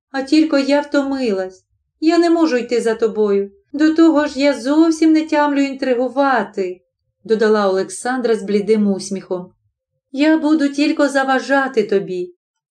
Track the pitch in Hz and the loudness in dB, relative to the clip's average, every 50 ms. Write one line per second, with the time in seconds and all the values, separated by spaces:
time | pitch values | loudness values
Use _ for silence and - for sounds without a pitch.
0 | _ _ - 269 269 269 302 311 311 311 - 277 269 269 285 294 285 294 - 285 | _ _ -10 -8 -4 0 2 2 2 2 2 0 0 2 0 0 0 0 -2 -2
1 | 269 269 277 269 254 226 196 190 185 185 185 - _ _ _ _ _ _ _ _ | -2 -2 -2 -4 -2 -2 -2 -4 -4 -8 -10 -16 _ _ _ _ _ _ _ _
2 | 311 320 339 330 339 339 330 339 320 311 247 247 233 - 247 233 208 226 220 220 | -2 0 2 2 2 2 2 2 2 0 0 -2 -2 -2 -2 -2 -2 -2 -2 -2
3 | 233 214 196 214 214 202 202 196 202 202 - _ _ _ - 277 311 311 311 330 | -2 -2 0 0 0 0 0 -2 -2 -4 -10 _ _ _ -4 0 0 2 4 4
4 | 330 320 277 294 302 285 - 254 277 285 262 220 220 269 294 311 330 330 320 - | 4 4 4 2 0 -2 -2 0 0 0 0 0 -2 0 2 2 4 2 2 2
5 | 330 320 311 311 311 - 302 294 294 294 285 277 277 277 269 269 262 254 247 233 | 2 2 4 2 0 0 0 0 0 2 0 0 -2 -2 -2 -4 -2 -2 0 0
6 | 262 247 233 269 277 269 262 226 202 214 - 196 190 180 180 - _ _ _ _ | -2 -2 0 0 0 2 0 0 -2 -4 -6 -6 -6 -6 -8 -12 _ _ _ _
7 | _ _ _ _ - 202 220 208 220 214 214 214 202 190 190 190 190 - - - | _ _ _ _ -4 -2 0 2 2 2 2 2 2 2 0 0 -2 -4 -8 -10
8 | - 247 254 254 240 233 226 202 196 202 202 208 190 190 220 214 208 202 190 185 | -6 -6 -4 -2 -2 -2 -2 -2 -2 -2 -2 -2 0 2 2 2 2 0 0 -2
9 | - - 196 185 - - 185 180 180 - _ _ _ _ _ _ _ _ _ _ | -6 -8 -10 -10 -8 -8 -8 -8 -10 -12 _ _ _ _ _ _ _ _ _ _
10 | _ _ - 262 294 311 320 320 302 302 311 320 285 277 277 - 302 294 311 - | _ _ -4 0 2 2 2 2 2 2 2 2 2 0 0 0 0 0 0 0
11 | 339 277 - 269 269 262 262 254 - 254 277 277 269 254 262 220 208 202 202 196 | 0 0 0 0 0 0 0 -2 0 0 0 0 0 0 0 -2 0 0 0 -2
12 | 170 170 180 180 180 - - _ _ _ _ _ _ _ | -2 -4 -6 -8 -8 -10 -12 _ _ _ _ _ _ _